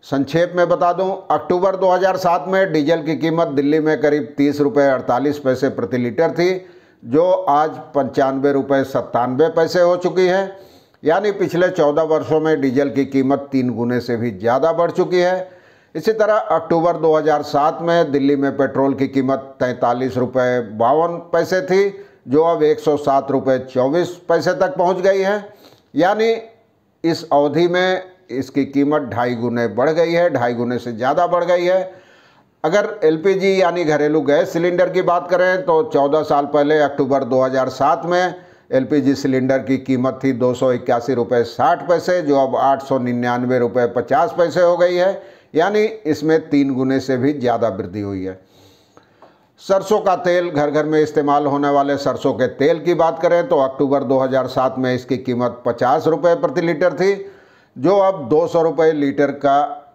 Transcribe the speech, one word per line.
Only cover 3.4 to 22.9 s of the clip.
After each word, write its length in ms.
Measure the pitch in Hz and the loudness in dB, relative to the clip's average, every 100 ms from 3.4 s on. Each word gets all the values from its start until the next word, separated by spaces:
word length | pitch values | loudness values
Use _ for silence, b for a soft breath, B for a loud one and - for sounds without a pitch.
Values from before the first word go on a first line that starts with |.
| 165 | 0
दिल्ली 320 | 143 143 156 | 0 0 2
में 200 | 151 151 | 2 0
करीब 340 | 151 147 135 - | 2 0 -4 0
तीस 220 | 143 143 | 0 2
रुपये 280 | 143 147 139 | 0 2 2
अड़तालीस 500 | 131 123 123 139 143 | 0 0 0 0 -2
पैसे 300 | 131 127 135 | -2 0 -2
प्रति 280 | 110 117 127 | -2 -4 -2
लीटर 340 | 120 107 165 | -4 0 -2
थी, 360 | - 175 185 B B B B | 0 -2 -2 B B B B
जो 260 | 117 135 180 | -2 0 2
आज 380 | 277 - 143 156 | 2 2 0 0
पंचानवे 840 | 131 - 143 131 143 135 135 139 | -4 -6 -4 -2 0 0 0 0
रुपये 320 | 139 135 139 | 0 0 0
सत्तानवे 640 | 135 131 - 117 123 127 160 | 0 -4 -2 -2 -2 2 0
पैसे 320 | 160 160 175 | 2 0 2
हो 160 | 175 175 | 2 2
चुकी 300 | 180 165 185 | 0 2 2
है, 300 | 185 190 - B B B B | 2 -2 -8 B B B B
यानी 260 | 139 170 208 | 0 0 0
पिछले 380 | 196 175 170 180 | -2 -2 0 0
चौदह 340 | 175 147 147 | 2 2 2
वर्षों 380 | 160 156 135 156 | 2 0 2 0
में 200 | 156 156 | 2 2
डीजल 300 | 135 123 143 | 2 0 0
की 140 | 127 | -2
कीमत 440 | 135 135 131 135 139 | -2 0 0 0 -2
तीन 180 | 135 127 | -2 -2
गुने 300 | 113 120 123 | -2 -2 -2
से 160 | 120 117 | -2 -4
भी 140 | 120 | -4
ज़्यादा 420 | 95 110 131 160 | -4 0 2 2
बढ़ 180 | 160 170 | 2 -2
चुकी 300 | 165 170 180 | 0 0 2
है। 300 | 175 185 185 B B B B | 0 0 -6 B B B B
इसी 180 | 160 160 | -6 -4
तरह 220 | 220 208 | 0 2
अक्टूबर 640 | 214 - 131 - 170 170 160 | 2 0 -2 0 0 2 2
दो 200 | 160 156 | 2 2
हज़ार 260 | 151 147 | 2 0
सात 360 | 143 143 147 160 | 0 0 0 0
में 300 | 170 170 160 | 0 2 2
दिल्ली 240 | 139 139 143 | 2 2 2
में 200 | 139 107 | 0 0
पेट्रोल 380 | 107 123 139 | -2 0 0
की 140 | 135 135 | 0 -2
कीमत 480 | 135 131 135 - - | 0 0 -2 -4 -6
तैंतालीस 560 | 127 123 127 123 127 127 | -4 0 0 0 -2 -2
रुपये 440 | 127 127 127 123 | -2 0 0 0
बावन 560 | 110 107 117 151 170 170 | -4 -2 2 2 0 -4
पैसे 460 | 170 170 165 185 | -4 -2 0 -2
थी, 440 | 180 190 202 196 B B - | 0 0 0 -2 B B -2
जो 160 | 135 | 2
अब 180 | 165 165 | 2 2
एक 180 | 151 151 | 2 2
सौ 160 | 160 | 0